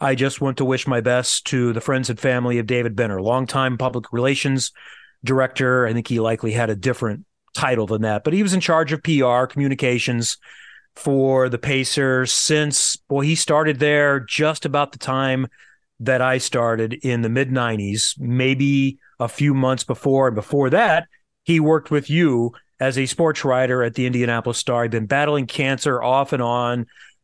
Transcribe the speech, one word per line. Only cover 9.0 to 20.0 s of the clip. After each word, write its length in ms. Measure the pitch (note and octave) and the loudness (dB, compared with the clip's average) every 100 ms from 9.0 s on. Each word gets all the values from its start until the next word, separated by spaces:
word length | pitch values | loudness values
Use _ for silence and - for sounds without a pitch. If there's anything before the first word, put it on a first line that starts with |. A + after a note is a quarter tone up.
P 200 | E3 D3 | 0 2
R, 260 | B2+ B2 B2+ | 4 2 0
communications 880 | C#3+ C#3 C3+ C3 B2 C3 A#2+ A2+ - - - - - _ | -2 -2 0 0 0 -2 -2 -2 -6 -12 -20 -20 -20 _
for 540 | - - C#3 C3+ C3 B2+ | -8 -2 0 2 2 2
the 100 | A#2+ | -2
Pacers 720 | C#3+ C3+ B2+ - C3+ B2+ B2 | -2 0 0 0 2 0 0
since, 640 | - - D3+ D3 - - - - | 0 2 0 2 0 -2 -4 -4
boy, 140 | C#3 | -2
he 120 | D3 | 0
started 460 | D#3+ - D3+ D#3 C3 | 0 2 2 2 2
there 400 | D3 D3 C#3+ C#3 | 2 4 2 0
just 440 | A2 - D3+ D#3 | -2 -2 0 0
about 280 | D#3 C#3+ C#3+ | -2 -2 -2
the 60 | - | -6
time 500 | - C3 C3+ C3 B2+ _ - _ _ - | -4 -2 0 0 -4 _ -20 _ _ -8
that 240 | B2 B2+ | -2 2
I 160 | B2+ C3 | 2 0
started 540 | - B2+ A#2 A2+ A2+ | 0 0 0 0 -2
in 300 | A#2+ C3 A#2+ | -4 -2 0
the 60 | A2+ | 0
mid 220 | B2 C3+ | 0 0
nineties, 640 | B2+ A#2+ G#2+ G2+ G#2 - - | 0 -2 -2 -4 -2 -4 -4
maybe 800 | B2+ B2+ B2+ C3+ C#3 C#3 C3+ C3+ _ - | -4 0 2 2 2 2 0 -4 _ -6
a 80 | A#2 | -6
few 260 | - D3 | 0 0
months 300 | C3+ C3 C3 | 2 0 0
before. 460 | - A#2+ | -4 -4